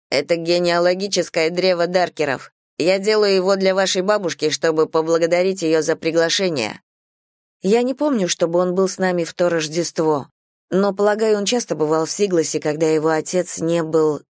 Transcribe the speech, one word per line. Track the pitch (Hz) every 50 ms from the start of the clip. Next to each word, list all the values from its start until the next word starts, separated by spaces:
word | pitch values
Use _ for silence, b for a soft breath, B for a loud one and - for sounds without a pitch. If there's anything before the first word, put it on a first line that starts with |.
| _ -
"Это | 123 143 143 - 170
генеалогическое | 170 165 170 175 175 175 175 170 175 175 180 185 190 202 196 190 185 160 - - 170 160 160
древо | 175 175 185 185 180 170 170
Даркеров. | 175 180 180 175 165 - - 151 143 123 - - - _ _ _ _ _ -
Я | 151 180 190 196
делаю | 196 214 214 214 208 202 196
его | 185 180 196 196
для | 196 190 190 185
вашей | 196 190 180 - 185
бабушки, | 180 208 214 208 190 160 - - 151 151
чтобы | 143 - - 165 160 156 156 -
поблагодарить | - 160 160 165 165 165 170 165 175 175 185 190 190 190
ее | 170 156 160 156
за | 151 165 151
приглашение". | - - 165 151 165 165 165 - - 190 180 156 127 110 101 - - _ _ _ _ _ _ _ _ _ _ _ _ _ _ _ _
Я | - 190 220 240
не | 247 254 254
помню, | - 294 302 269 214 180 170
чтобы | - - 175 165 170 180
он | 180 180 175
был | 190 190 185
с | - -
нами | 190 185 180 175 165
в | - -
то | - 175 175
Рождество, | 170 165 156 151 156 175 160 - - 180 160 156 151 135 - - _ _ _ _ _ _ _ -
но, | - 190 202 202 190
полагаю, | 202 202 208 208 214 220 220 208 202
он | 202
часто | - 247 240 - - 160
бывал | 151 156 151 160 160 160
в | 156
Сигласе, | - - 208 196 180 160 151 - - 147
когда | - 151 151 160 160
его | 156 160 156 151 160
отец | 160 156 151 - 180 180 165 - - -
не | 165 165 170 170
был | 160 160 160 160 156 156 147 143 - _ _